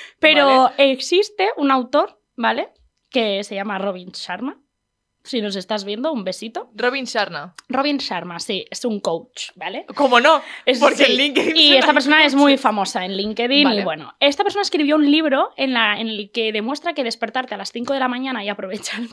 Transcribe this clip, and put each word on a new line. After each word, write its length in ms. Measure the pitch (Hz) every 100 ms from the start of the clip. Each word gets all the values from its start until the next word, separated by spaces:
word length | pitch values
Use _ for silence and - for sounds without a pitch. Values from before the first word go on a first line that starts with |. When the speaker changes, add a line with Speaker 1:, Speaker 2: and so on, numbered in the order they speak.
| - -
Speaker 1:
Pero 460 | 311 302 277 262
Speaker 2:
Vale. 280 | 254 254 277
Speaker 1:
existe 560 | 262 - 349 415 - 381 480
un 140 | 285
autor, 500 | 269 254 294 359 _ _ -
¿vale? 320 | 226 226 370 _ _ _ _
Que 340 | 247 220 196
se 100 | 202
llama 240 | 196 202 190
Robin 320 | 196 185 180
Sharma. 500 | - - 185 254 381 _ _ _ _ _ _
Si 180 | - 254
nos 160 | 208 196
estás 280 | 185 214 196
viendo, 260 | 208 294
un 100 | 277
besito. 480 | 190 - 226 277 320
Speaker 2:
Robin 320 | 214 240 269 254
Sharma. 480 | 233 202 160 160 - -
Speaker 1:
Robin 260 | 254 285 285
Sharma, 420 | - 185 175 170
sí, 260 | - 196 -
es 140 | -
un 160 | 247 208
coach, 520 | 190 165 - - -
¿vale? 320 | - 160 233 -
Speaker 2:
¿Cómo 260 | - 180 240
no? 220 | 269 311 - - -
Speaker 1:
Es, 120 | 254
Speaker 2:
Porque 280 | 285 269 277
Speaker 1:
sí. 60 |
Speaker 2:
en 40 | 247
LinkedIn 400 | 285 254 - 320
Speaker 1:
Y 100 | 302
Speaker 2:
solo 100 | 269
Speaker 1:
esta 120 | 277
Speaker 2:
hay 40 |
Speaker 1:
persona 220 | 285 269 302
es 40 | 294
Speaker 2:
coaches. 20 | 269
Speaker 1:
muy 220 | 285 269
famosa 460 | 262 214 190 190 185
en 100 | 190
LinkedIn 480 | 202 214 240 277
Speaker 2:
Vale. 160 | 285 208
Speaker 1:
y 40 |
bueno, 300 | 190 156 135 -
esta 220 | 285 285
persona 180 | 403 392
escribió 360 | 392 359 294 311
un 140 | 294
libro 440 | 302 311 269 415 -
en 160 | 262
la, 260 | 247 220 208
en 100 | 226
el 220 | 214 202
que 220 | - 220
demuestra 400 | 214 220 294 349
que 120 | 311
despertarte 500 | 240 226 220 254 254
a 20 | 202
las 160 | 196
cinco 220 | 233 247
de 60 | 269
la 80 | 262
mañana 360 | 247 262 247
y 60 | 202
aprovechar 500 | 202 196 202 - 208 233